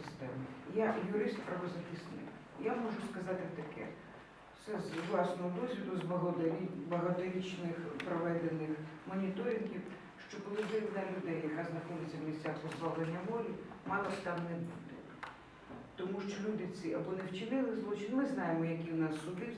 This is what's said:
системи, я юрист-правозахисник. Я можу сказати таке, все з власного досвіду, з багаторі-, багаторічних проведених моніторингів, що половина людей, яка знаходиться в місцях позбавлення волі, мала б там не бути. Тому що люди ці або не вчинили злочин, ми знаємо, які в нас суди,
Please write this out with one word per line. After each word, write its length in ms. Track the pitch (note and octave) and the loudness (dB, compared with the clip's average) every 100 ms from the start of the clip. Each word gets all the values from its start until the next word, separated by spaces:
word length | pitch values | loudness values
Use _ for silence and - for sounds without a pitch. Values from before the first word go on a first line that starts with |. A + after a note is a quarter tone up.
системи, 420 | - - C3 C3 B2+ - - | -8 -6 -4 -4 -6 -8 -2
я 200 | G3 A3 - F3+ | 4 4 4 2
юрист-правозахисник. 1120 | G#3 B3 - - F3+ F3+ E3 - E3 - - - - - - | 4 4 2 -2 -2 -2 -2 -4 -6 -6 -8 -8 -10 -12 -2
Я 140 | A3 | 2
можу 260 | A#3+ A3+ G#3+ - | 2 2 0 -2
сказати 320 | F#3+ F3+ F3 E3 D#3+ | -4 0 0 0 -4
таке, 300 | D#3 - - - - - - - - - | -6 -4 -6 -8 -12 -14 -16 -16 -18 -14
все 120 | - G3+ | -4 -2
з 320 | E3 D#3+ F3 | 0 -2 2
власного 400 | G3 F3+ - F3+ F3+ | 6 6 4 0 0
досвіду, 360 | B3+ - F#3+ F#3 | 0 0 0 0
з 60 | |
багаторі-, 680 | D#3+ F3+ F3 E3+ E3 F3 E3 - C#3+ | 2 2 4 4 4 4 0 -2 0
багаторічних 840 | F3 F3 F3 F#3 F#3 - E3 F3 E3 E3+ - - | 2 4 2 2 0 -2 -2 -2 -2 -2 -4 0
проведених 600 | E3+ E3+ E3+ E3 D#3+ D#3 D3+ - - - | 2 4 4 2 2 0 -2 -4 -8 -2
моніторингів, 720 | F#3+ F#3+ F#3+ A#3+ A3 G3+ F#3 - - - - - | 2 2 2 2 2 0 -2 -6 -8 -12 -14 -10
що 120 | G#3 | -8
половина 600 | G3+ G#3 G#3+ A3 G#3 G3 F#3 F3+ | -4 0 2 2 2 0 0 0
людей, 240 | E3 D#3+ D#3 | 0 0 2
яка 140 | D#3 E3+ | 0 0
знаходиться 460 | E3 - E3+ D#3+ D3+ | -2 -2 -4 -2 -2
в 40 | D#3 | -2
місцях 260 | D#3 D#3 | 0 0
позбавлення 640 | D#3 D#3 C#3 D#3+ D#3+ D#3+ F3 F#3+ | -2 -2 0 0 2 2 0 0
волі, 240 | A3+ G#3+ - - - - | 0 0 -2 -6 -8 0
мала 180 | G3 F#3+ | 2 2
б 40 | - | 0
там 120 | F3+ E3+ E3+ | 0 0 0
не 60 | E3+ | -2
бути. 380 | E3+ - - - - - - - - - - B2 - - | -2 -6 -8 -10 -12 -10 -10 -10 -16 -16 -12 -12 -12 -4
Тому 240 | F#3 G3+ G3+ | 0 0 0
що 200 | G3+ G#3 | 0 0
люди 200 | G#3+ F3+ | 0 0
ці 260 | - D#3+ | -2 0
або 160 | - E3+ | 0 2
не 100 | F#3 F#3+ | 0 0
вчинили 440 | F#3 A3 C4 A#3+ G#3+ | -2 2 4 4 2
злочин, 400 | G3+ G3+ G#3 C4 | 2 0 2 4
ми 100 | C#4+ | 4
знаємо, 380 | F#3 E3+ E3 | 2 4 4
які 260 | E3 E3 E3+ | 4 2 2
в 60 | D#3+ | 4
нас 240 | D#3 D#3 | 4 2
суди, 220 | D#3+ F3+ A#3 | -2 -2 -2